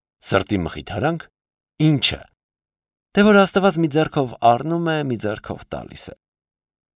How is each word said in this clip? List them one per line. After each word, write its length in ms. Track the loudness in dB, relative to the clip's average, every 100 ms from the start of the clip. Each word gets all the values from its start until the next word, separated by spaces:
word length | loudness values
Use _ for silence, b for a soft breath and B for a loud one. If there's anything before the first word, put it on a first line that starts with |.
| _ _
«Սրտի 360 | -4 -2 0 -4
մխիթարանք, 640 | -4 -8 -10 -4 -4 -4 -10 _ _ _ _ 0
ինչը»։ 420 | 2 2 -2 -6 -14 _ _ _ _ _ _ _ _
Թե 100 | 2
որ 120 | 6 6
Աստված 380 | 4 4 2 2
մի 120 | 0
ձեռքով 440 | 0 0 -2 -4 2
առնում 460 | 2 4 0 -4 -2
է, 80 | -2
մի 160 | -4 -4
ձեռքով 460 | -6 -8 -10 -12
տալիս 400 | -12 -12 -12 -14
է։ 100 | -14 -16 _ _ _ _ _ _ _